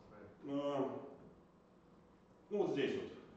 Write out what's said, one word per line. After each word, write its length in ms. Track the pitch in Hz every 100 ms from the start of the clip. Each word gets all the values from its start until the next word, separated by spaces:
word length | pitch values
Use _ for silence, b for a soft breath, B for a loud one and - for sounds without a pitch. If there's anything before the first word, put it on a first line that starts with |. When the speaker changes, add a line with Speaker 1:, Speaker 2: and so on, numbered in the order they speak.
| -
Speaker 1:
проектов? 300 | - - -
Speaker 2:
Э, 540 | 147 196 - 135 123 - - - - - - - - - - - - - - - -
ну, 80 | 202
вот 120 | 165
здесь 280 | 139 127 - - - -